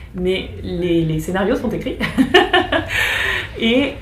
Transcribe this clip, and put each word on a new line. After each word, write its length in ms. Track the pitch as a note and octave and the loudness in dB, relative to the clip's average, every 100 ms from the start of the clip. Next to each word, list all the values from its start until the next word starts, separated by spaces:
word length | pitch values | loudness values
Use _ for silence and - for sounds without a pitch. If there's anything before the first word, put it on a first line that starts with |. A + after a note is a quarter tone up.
| - F#3 | -14 -4
Mais 340 | F3+ F#3 - - | 0 0 -4 -10
les, 400 | F#3 F3+ F3 E3+ | -6 -4 2 2
les 160 | D#3+ D#3 | 2 0
scénarios 360 | D#3 F#3 G3+ C4+ | -2 0 2 0
sont 140 | A#3 | -2
écrits. 280 | F3 - - | -4 -6 -4
<laughs> 1600 | F#3 - C4 - - F4+ - A3+ - - - - - - - - | -4 2 4 6 6 2 2 -2 -2 -2 -2 -2 -2 -2 -6 -2
Et, 360 | A3+ B3 C#4 - | 2 2 2 0